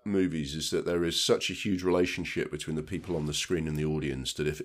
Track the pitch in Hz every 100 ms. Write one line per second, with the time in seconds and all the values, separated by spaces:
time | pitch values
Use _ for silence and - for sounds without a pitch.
0 | 104 98 92 80 69 76 - 85 - 87
1 | 85 82 - 117 - 92 107 92 90 87
2 | 90 - 78 87 - 76 - 78 78 87
3 | 92 85 76 76 - 87 78 76 76 78
4 | 73 65 65 - 73 -